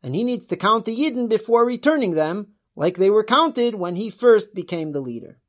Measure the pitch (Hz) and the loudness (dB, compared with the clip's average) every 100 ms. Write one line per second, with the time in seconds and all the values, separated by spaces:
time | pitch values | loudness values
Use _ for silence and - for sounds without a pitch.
0 | 135 147 240 247 - 175 196 226 226 226 | -6 -4 -2 -4 -6 -2 2 2 0 -2
1 | 311 247 233 220 226 233 240 247 277 311 | -2 -2 -2 -2 2 2 2 2 0 2
2 | 220 156 156 190 202 _ _ - 156 180 | 0 0 0 -2 -10 _ _ -2 -2 2
3 | 190 214 214 254 330 254 240 214 175 180 | 2 4 4 2 2 0 -2 -2 -6 -6
4 | 220 - 240 220 208 190 175 175 156 143 | -8 0 4 4 2 -10 -8 -6 -6 -6
5 | 131 117 - - | -8 -10 -14 -20